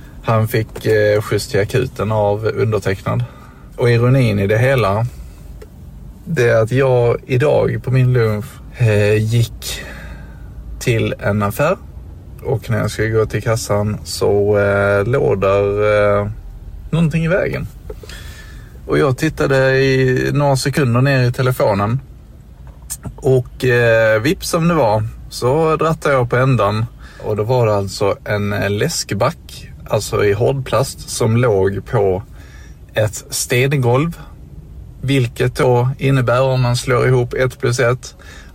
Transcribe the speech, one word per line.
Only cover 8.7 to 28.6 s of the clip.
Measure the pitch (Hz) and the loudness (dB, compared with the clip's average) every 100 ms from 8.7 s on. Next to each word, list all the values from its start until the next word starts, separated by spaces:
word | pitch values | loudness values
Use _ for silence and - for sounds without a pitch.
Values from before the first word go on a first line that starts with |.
| - | 0
eh, | 117 104 104 107 | 2 4 4 2
gick | 107 120 117 - - - - - - - - - - - - - | 2 2 0 -4 -10 -10 -12 -14 -14 -14 -16 -16 -16 -16 -14 -6
till | - 113 107 - | -2 0 0 -2
en | 113 104 | -2 0
affär. | 101 - 147 196 - - - - - - | 0 0 0 0 -6 -16 -16 -18 -18 -10
Och | - 123 - | -4 -4 -2
när | 107 | -2
jag | 107 | -2
skulle | - 110 | -2 0
gå | 110 107 | 2 0
till | 110 | -2
kassan | 117 113 - 104 107 107 | -2 -2 0 0 0 -4
så, | - - 101 101 101 104 | -8 -2 2 2 4 2
eh, | 101 101 101 101 101 | 2 2 2 2 2
låg | 139 135 104 | 2 2 2
där, | 95 101 101 101 104 104 104 101 | 2 2 2 2 2 4 4 2
eh, | 104 - - - - - - | 0 -6 -12 -16 -16 -16 -4
någonting | 160 165 160 | 0 0 0
i | 160 | 0
vägen. | 196 - 131 - - - - - - - - - - - - - | 0 0 -4 -8 -12 -16 -16 -16 -16 -14 -16 -16 -18 -18 -16 -2
Och | 147 | 2
jag | 147 127 | 2 2
tittade | 160 - 147 135 131 135 | -2 0 2 4 4 4
i | 135 131 131 131 135 | 4 4 2 2 0
några | 135 143 131 | 0 2 2
sekunder | 143 135 131 117 | 0 0 2 4
ner | 139 135 123 | 4 4 2
i | |
telefonen. | 123 127 127 131 101 104 127 - - - - - - - - - - - - | 2 0 2 2 2 0 -2 -4 -20 -20 -20 -20 -20 -20 -20 -14 -12 -12 -4
Och, | - 131 120 - | 2 2 0 -4
eh, | 127 120 117 113 110 110 | 0 4 4 4 4 2
vips | 123 185 - | 0 -2 -2
som | 170 170 | 0 2
det | |
var | 165 117 110 110 - - | 2 2 2 -2 -8 -14
så | - 120 147 160 151 | -4 0 2 2 2
drattade | 156 160 160 | 0 0 0
jag | 135 120 | 2 2
på | 123 | 2
ändan. | 131 120 101 107 117 - - - | 2 4 2 0 -4 -8 -20 -10
Och | 101 107 | -4 -2
då | |
var | 107 127 113 | 0 2 4
det | |
alltså | 101 98 - 98 - | 2 -2 -2 0 0
en, | - 104 101 | -4 -2 -2
eh, | 101 | -2